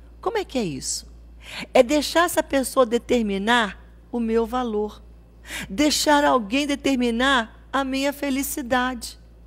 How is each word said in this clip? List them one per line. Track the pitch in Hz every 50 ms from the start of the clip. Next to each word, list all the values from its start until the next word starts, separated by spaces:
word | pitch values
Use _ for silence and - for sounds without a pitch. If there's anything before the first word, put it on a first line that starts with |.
| - - - -
Como | - - 466 440
é | 359
que | - - 262
é | 226
isso? | 175 143 127 - - - - - - - - - - - - - - - - - -
É | - 254 262
deixar | 233 294 302 269 - - 320 339
essa | 349 - 330
pessoa | 302 - - 269 262 - - 269 262
determinar | 226 226 233 - - 247 247 226 208 196 196 196 214 240 247 226 196 180 - - - - - - -
o | - 240
meu | 233 220 226 226 226 220
valor, | 233 254 254 240 214 208 214 208 - - - - - - - - - - - - - - - -
deixar | 190 190 294 302 - - - 302 294 285 294
alguém | 294 277 254 214 190 214 277 294
determinar | 277 285 277 - 277 269 247 247 240 233 226 247 269 277 254 220 226 - - - -
a | - 269 277
minha | 262 262 269 269 285
felicidade, | 277 285 - 285 262 269 277 269 - - 277 233 262 254 247 254 254 233 - - - - - - - - -